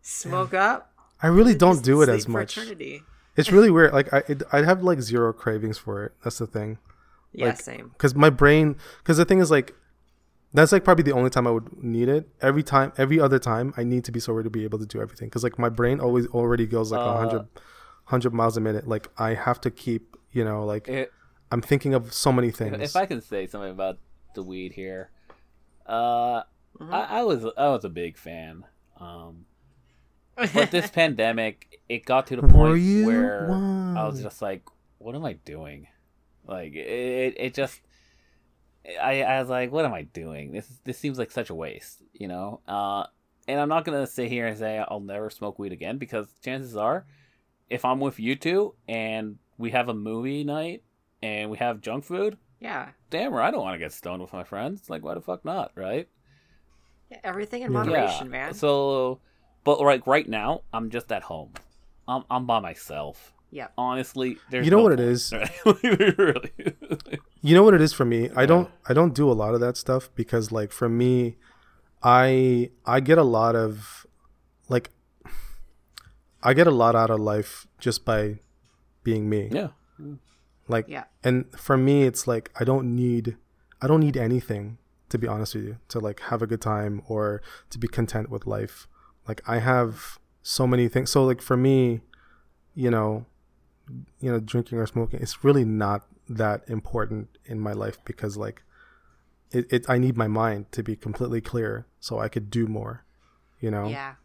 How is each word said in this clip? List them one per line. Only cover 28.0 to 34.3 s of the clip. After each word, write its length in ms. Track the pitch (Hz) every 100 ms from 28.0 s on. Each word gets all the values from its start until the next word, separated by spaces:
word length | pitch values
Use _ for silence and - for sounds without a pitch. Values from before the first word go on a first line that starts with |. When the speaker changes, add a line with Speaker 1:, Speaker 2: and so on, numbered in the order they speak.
| 85 -
Speaker 3:
fan. 480 | - 82 80 82 - _ _ _
Um, 460 | 87 85 85 82 85 _ _ _ _ _ _ _ _ -
but 340 | 233 - 196
Speaker 1:
<laughs> 0 |
Speaker 3:
this 180 | 175 196
pandemic, 920 | - 160 117 113 117 110 104 _ - _
it 140 | 120 -
got 200 | 131 131
to 80 | 127
the 60 |
Speaker 2:
Were 60 | 131
Speaker 3:
point 320 | 147 156 165
Speaker 2:
you? 220 | 180 202 214
Speaker 3:
where 440 | 233 247 202 202
I 560 | 190 196 190 185 175 107
was 100 | 131
Speaker 2:
Wow. 60 |
Speaker 3:
just 180 | 107